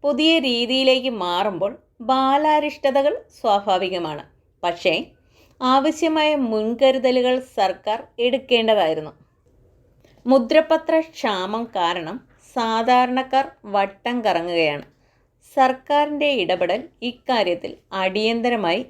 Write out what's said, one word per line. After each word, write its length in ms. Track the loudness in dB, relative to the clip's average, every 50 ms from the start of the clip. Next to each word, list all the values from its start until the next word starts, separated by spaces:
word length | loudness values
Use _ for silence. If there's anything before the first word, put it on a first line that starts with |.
| -2
പുതിയ 280 | -2 0 2 4 4 4 4
രീതിയിലേക്ക് 720 | 2 0 0 0 0 0 0 2 4 4 2 2 0 -4 -4 -4
മാറുമ്പോൾ 500 | -4 -2 -2 0 -2 -2 -2 -2 -4 -6 -6 -8 _ _ _ _
ബാലാരിഷ്ടതകൾ 1120 | -4 -2 0 0 2 2 2 2 4 4 2 2 2 -2 -6 -2 -2 0 2 2 2 0 -2 -2 -10 _
സ്വാഭാവികമാണ്. 920 | _ -6 0 0 0 0 2 0 0 0 0 -2 -4 -4 -6 -6 -8 -10 -12 -18 _ _ _ _ _ _ -6
പക്ഷേ 300 | -4 -4 0 0 0 0 0 -4 -8 _ _ _ _ _ _ _ _ _ _
ആവശ്യമായ 680 | -2 2 2 2 2 2 -2 0 -2 -2 0 0 0 0 0 0
മുൻകരുതലുകൾ 960 | -2 -2 -2 -2 -2 -2 -2 2 2 2 2 4 0 0 0 2 2 0 0 -2 -4 -8 -2
സർക്കാർ 440 | 0 0 0 0 -4 _ -6 -6 -6 -6 -16 _ -2
എടുക്കേണ്ടതായിരുന്നു. 920 | -2 0 0 -2 -2 2 2 2 4 4 2 4 2 0 0 -2 -6 -10 -14 _ _ _ _ _ _ _ _ _ _ _ _ _ _ _ _ _ _ _ _ _ _
മുദ്രപത്ര 760 | 2 2 4 4 4 2 2 4 4 0 -2 0 0 0 0 0 -2
ക്ഷാമം 540 | -10 -8 -4 -4 -4 -2 -4 -6 -6 -6 -8 -6 -4
കാരണം 420 | -2 -2 -2 -2 -2 -6 -8 -12 -12 -16 _ _ _ _ _ -6
സാധാരണക്കാർ 920 | -4 -2 -2 0 -2 2 4 4 4 4 2 0 -4 -4 0 0 0 0 -2 -8 _ _
വട്ടം 520 | -4 -2 0 0 0 -4 _ _ -6 -4 -2
കറങ്ങുകയാണ്. 640 | -2 0 0 0 -2 -2 0 0 0 0 0 -4 -8 -14 _ _ _ _ _ _ _ _ _ _ _ -8 0 2
സർക്കാരിൻ്റെ 720 | 2 2 2 -2 _ 0 2 2 2 0 -2 -2 0 0 0
ഇടപെടൽ 500 | 0 0 -2 0 -2 0 -2 -2 -4 -4 -10 _ _
ഇക്കാര്യത്തിൽ 720 | -10 -10 -10 -10 _ -2 0 0 0 0 -2 -4 -6 -12 -14 -14 _ _ -8
അടിയന്തരമായി 880 | -4 -4 -2 -2 0 -2 0 -2 0 0 0 -2 0 0 0 -2 -2 -4 -8